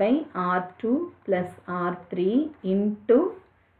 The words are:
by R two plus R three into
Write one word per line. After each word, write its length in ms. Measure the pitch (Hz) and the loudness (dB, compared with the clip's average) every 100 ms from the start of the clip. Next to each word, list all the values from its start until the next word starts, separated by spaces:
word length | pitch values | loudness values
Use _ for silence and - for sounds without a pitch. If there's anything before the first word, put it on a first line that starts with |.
by 80 | 202 285 - 185 180 180 | 2 2 0 -4 -2 -2
R 60 | 180 - | -4 -6
two 160 | 226 277 349 - - | -2 -2 -2 -8 -2
plus 240 | 185 175 - - 180 175 | -2 -2 -8 -8 -4 -4
R 60 | 180 - | -6 -6
three 260 | 185 190 247 311 - 185 | -2 0 0 -2 -4 -2
into 440 | 196 208 208 - 247 381 - - _ _ | 0 0 -2 4 4 4 -4 -16 _ _